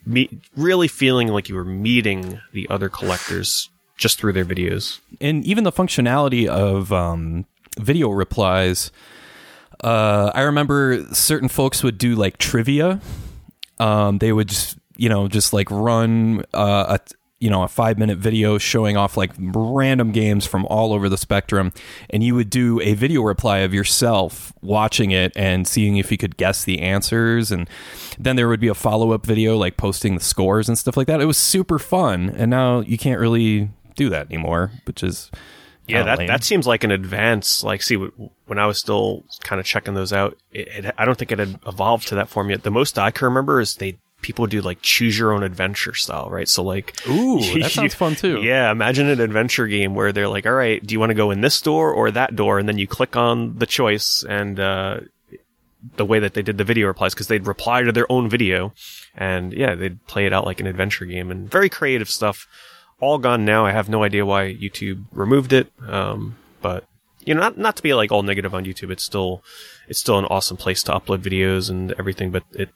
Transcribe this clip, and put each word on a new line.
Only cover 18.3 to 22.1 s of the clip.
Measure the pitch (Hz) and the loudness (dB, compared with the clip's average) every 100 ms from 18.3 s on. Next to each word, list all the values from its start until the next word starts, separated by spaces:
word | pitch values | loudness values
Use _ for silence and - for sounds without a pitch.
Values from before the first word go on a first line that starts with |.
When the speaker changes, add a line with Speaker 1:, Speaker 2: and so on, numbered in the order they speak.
| 110 107 104 | 2 2 2
Speaker 2:
showing | - 117 107 101 | 0 2 2 2
off, | 101 - | 0 0
like, | 95 - | -4 -4
random | 92 101 113 135 135 131 117 | -4 -2 0 2 2 4 2
games | 110 107 101 - | 2 2 2 0
from | 95 95 | -2 0
all | 107 113 | 2 2
over | 104 98 | 2 2
the | 95 | 0
spectrum, | - 101 - 101 92 - - - | 0 -2 2 0 0 -4 -20 -20
and | - | -4